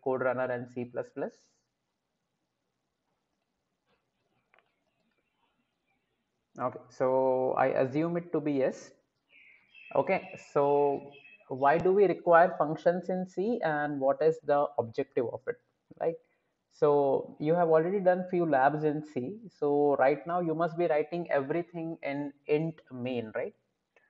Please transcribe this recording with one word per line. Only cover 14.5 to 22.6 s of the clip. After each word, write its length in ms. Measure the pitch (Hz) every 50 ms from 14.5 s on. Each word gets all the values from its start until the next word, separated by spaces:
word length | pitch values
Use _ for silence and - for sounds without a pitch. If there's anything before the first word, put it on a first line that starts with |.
| 143 143 143 - - -
objective 480 | 120 113 110 - 135 - _ - 123 113 -
of 80 | 110 _ -
it, 80 | - - _ _ _ _ _ - - -
right? 140 | - 165 165 - _ _ _ _ _ _ _ _ _ _
So 680 | _ _ 160 147 143 143 143 135 135 139 - - - -
you 160 | 147 151 165
have 140 | 175 175 160
already 280 | 160 160 160 175 196 208
done 260 | 185 180 180 185 180 180
few 160 | - 175 175
labs 380 | 165 143 131 131 143 151 151 151
in 180 | 151 143 156 151
C. 320 | - - 135 123 135 202 220 233 180 - _
So 380 | 151 147 143 143 147 143 139 135
right 260 | 127 135 151 147 - 170
now 100 | 170 180
you 160 | 180 165 156
must 240 | 160 165 170 160 165
be 80 | 175
writing 420 | 165 156 151 151 - - 175 170 -
everything 680 | - 139 135 135 156 170 175 - - 170 160 165 165 - -
in 280 | 143 139 143 147 143 - _ _
int 340 | - 151 151